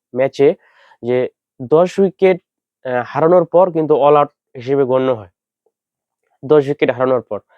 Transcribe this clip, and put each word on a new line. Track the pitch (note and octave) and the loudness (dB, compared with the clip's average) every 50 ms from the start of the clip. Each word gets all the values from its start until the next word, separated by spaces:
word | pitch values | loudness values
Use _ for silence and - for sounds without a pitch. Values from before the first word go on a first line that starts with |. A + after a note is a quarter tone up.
| _ _ - | _ _ -4
ম্যাচে, | B2 C3 C3+ - - C#3 D3+ F#3+ - _ _ _ _ _ _ _ _ A#2 | -4 -4 -2 0 0 0 0 0 -2 _ _ _ _ _ _ _ _ -6
যে | A#2 B2 B2+ B2+ - _ _ _ _ _ - C3 | -4 -4 -2 -4 -4 _ _ _ _ _ -14 -6
দশ | A#2+ D3+ D#3+ F3+ F3+ - - | 0 2 2 2 0 0 -2
উইকেট, | G3 F#3 - - F#3+ F#3 F#3 F#3 _ _ _ _ _ _ _ _ - | -2 -2 -2 0 0 0 0 -2 _ _ _ _ _ _ _ _ -10
আহ, | C3 B2+ B2 A#2 | -8 -6 -6 -6
হারানোর | - - C#3 D#3 E3 F3+ F3+ E3 | -6 -4 -2 0 2 2 2 2
পর | D#3+ - E3+ F#3+ F#3 D#3+ | 2 2 0 2 2 0
কিন্তু | D#3+ D#3 C#3+ D3+ | -2 -2 0 0
all | B2 C#3 C#3+ D3+ | 2 2 4 4
out | D3 D3 C#3+ _ _ _ _ - | 2 2 -2 _ _ _ _ -20
হিসেবে | C3+ A#2 C3 C#3 C#3 C#3 | -12 -8 -4 -2 -2 0
গণ্য | B2 B2+ C3 C3 C3 B2+ | 0 0 0 0 -2 -2
হয়, | A2 G2+ F2+ _ _ _ _ _ _ _ _ _ _ _ _ _ _ _ _ _ _ _ _ _ _ - | -4 -6 -18 _ _ _ _ _ _ _ _ _ _ _ _ _ _ _ _ _ _ _ _ _ _ -2
দশ | C3+ D3+ D3+ C#3 C#3 | 2 2 2 2 0
উইকেট | D3 - D#3+ C3 | -2 -2 -2 -2
হারানোর | B2 A#2+ C3 C3 C3 A#2+ A2+ | -2 0 0 0 0 -2 -4
পর। | - G#2+ G2 _ _ _ | -6 -12 -12 _ _ _